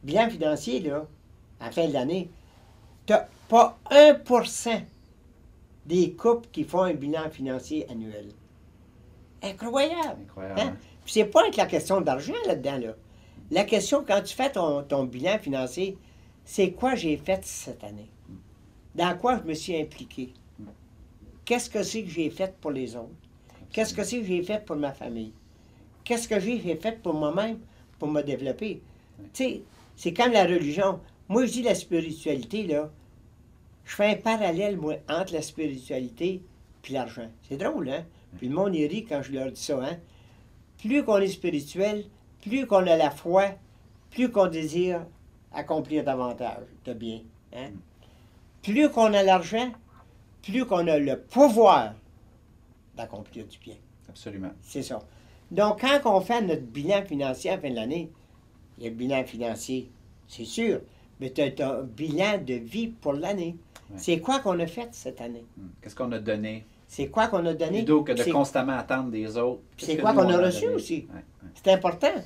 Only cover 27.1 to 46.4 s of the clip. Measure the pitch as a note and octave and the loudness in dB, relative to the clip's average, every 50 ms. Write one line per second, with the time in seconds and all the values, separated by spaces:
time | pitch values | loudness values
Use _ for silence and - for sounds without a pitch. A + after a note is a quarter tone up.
27.1 | E3 D#3 D3+ D3 D#3 F#3 G#3 A3+ A3+ A3 - - - - - - - - - D3+ | -4 -2 -2 -2 0 0 -2 -2 -4 -8 -12 -20 -20 -20 -20 -20 -14 -8 -6 -2
28.1 | D3+ D3+ C#3+ C#3+ C3+ A#2+ C3+ C3+ B2+ - A3 G#3+ F#3+ - - - - - _ _ | -2 -2 -2 -2 -4 -4 -4 -6 -6 -6 -6 -8 -8 -10 -14 -20 -20 -20 _ _
29.1 | - - - - - - C4 C4 - - - - - - - - - - - F#3 | -20 -20 -20 -18 -6 -2 -2 -2 -2 -4 -12 -16 -20 -20 -20 -20 -20 -8 -6 -6
30.1 | E3+ - A#3+ B3 A#3+ G#3+ F#3+ F3 E3+ F3+ E3+ C#3+ D3 E3+ G3+ G3 F#3+ - - - | 0 2 2 4 6 6 4 6 4 2 0 0 -2 0 0 0 0 -2 -8 -18
31.1 | - _ - - F#3 A#3 C4 A3+ - A#3+ B3 A#3 G3 - - - F3+ E3 D#3+ D#3+ | -20 _ -12 -2 0 0 0 0 -2 -2 0 0 0 0 -2 -2 -2 -2 -2 -2
32.1 | D3+ - - D#3 D3 C3+ A#2+ - - G#3+ G#3+ G3+ D3+ D3 D3+ D3+ D3+ - - - | -8 -8 -4 -4 -4 -4 -6 -6 -6 -6 -4 -2 -2 -2 -2 -4 -10 -20 -20 -20
33.1 | - - - - - _ - - - - - - - _ - - - - G#3 G#3 | -20 -20 -20 -20 -20 _ -20 -20 -20 -20 -20 -20 -20 _ -18 -18 -4 0 2 2
34.1 | G#3+ G3+ - A3+ A3+ A3 G#3+ F3+ E3 E3+ G3+ G#3 G3+ F3+ D3+ D3+ D3+ - - - | 2 2 0 -2 0 0 0 0 0 0 0 -2 -2 -2 -4 -4 -6 -6 -6 -4
35.1 | D3 E3 F#3 F#3 E3+ D#3+ D#3 - - - D#3+ D3+ C#3 C3 B2 - C#3+ C3 C3 B2 | -4 -4 -2 -4 -4 -6 -6 -6 -8 -6 -6 -4 -4 -6 -10 -8 -6 -6 -6 -6
36.1 | A2+ - D#3+ F3+ F#3+ F#3 F#3 - - - - _ - _ _ - C3 C3+ A#2+ A2+ | -8 -4 -2 -2 -2 -4 -8 -16 -20 -20 -20 _ -20 _ _ -8 -6 -6 -6 -6
37.1 | A2+ A#2 A#2 A#2 - - _ - C3+ C#3 F#3+ A3+ D#4 C4+ - B2+ C3+ D3+ E3+ - | -8 -12 -14 -14 -16 -20 _ -12 -10 -6 -4 -4 -4 -4 -4 -4 -6 -8 -8 -12
38.1 | - - - - - - - B2 C#3 E3 F#3+ G3+ F#3 D#3+ D3+ D3 E3 A3 G#3+ - | -18 -20 -20 -20 -18 -10 -8 -6 0 0 0 0 2 0 0 -2 -2 -6 -6 -4
39.1 | - D3 - B2 C#3 C3 C3 C3+ A#2 - - - D3 C3 B2+ C#3 E3+ E3+ - - | -6 -6 -6 -6 -6 -6 -6 -6 -8 -10 -6 -4 -4 -4 -2 -6 -8 -10 -14 -20
40.1 | - - - - - - - - - - - _ - - - G#3+ B3+ D4 C#4 - | -20 -20 -20 -20 -20 -20 -20 -20 -20 -20 -20 _ -20 -10 -4 0 2 2 4 4
41.1 | G#3+ G3+ G3 F#3+ - - - F3 D#3 D3 C#3 - - E3+ F#3+ G#3 G#3+ G#3 G3+ F#3+ | 4 4 4 4 0 -2 -4 -2 -2 -2 -4 -6 -2 0 0 0 0 -2 -8 -10
42.1 | - - - - - - - G#3 G#3+ C4+ C4+ - G#3 F#3+ F#3 F3 E3 D#3+ D#3 C#3+ | -16 -20 -20 -20 -20 -14 -8 -4 -2 -2 0 4 4 4 6 6 6 6 6 2
43.1 | - - - E3+ E3+ F#3+ G3 G3+ G3 - - - - - - - - - _ _ | 2 -2 -4 2 4 4 4 4 0 -6 -18 -20 -20 -20 -20 -20 -20 -20 _ _
44.1 | - - B3 A#3+ A#3+ G3+ F#3+ F3+ E3 D#3+ D#3+ D3+ D3+ F3 F3+ F3+ F3+ E3+ E3 - | -4 -2 -2 0 4 4 4 4 2 -2 -6 -4 -2 0 0 0 0 -4 -6 -8
45.1 | - - - - _ - - _ - - D3 - D#3 D#3 C#3+ C#3+ D3+ D3+ C3 C#3 | -18 -20 -20 -20 _ -20 -20 _ -10 -10 -4 -2 -2 -2 -2 -2 -2 -2 0 0
46.1 | C3+ B2+ B2+ B2 A#2+ A#2 | -2 -2 -2 -4 -4 -6